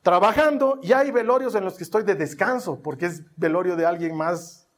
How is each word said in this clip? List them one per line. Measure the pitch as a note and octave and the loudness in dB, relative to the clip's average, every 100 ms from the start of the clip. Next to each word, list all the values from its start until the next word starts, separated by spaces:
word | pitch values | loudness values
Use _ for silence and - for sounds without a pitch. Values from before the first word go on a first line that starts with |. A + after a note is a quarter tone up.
trabajando | - F3+ G3+ A3 D4+ C#4+ C4+ C4+ | 4 4 4 4 2 2 0 0
y | E3+ | 2
hay | C4 C#4 | 2 4
velorios | A#3+ A3+ B3+ C4 | 0 2 0 0
en | G#3 F#3+ | -2 -4
los | F3+ | -8
que | |
estoy | D#3+ A3 | -4 -2
de | G3+ | 0
descanso, | E3+ D3+ - G3 B3+ F#3+ C3+ | -2 -2 -2 -2 -2 -4 -8
porque | D3+ C#3+ | -8 -6
es | F3 E3+ - - | -6 -8 -16 -4
velorio | E3 E3+ F#3 E3+ | -2 0 0 0
de | |
alguien | E3 E3+ E3 D#3+ | 0 0 -4 -4
más | D#3+ E3+ - - _ | -4 -4 -8 -20 _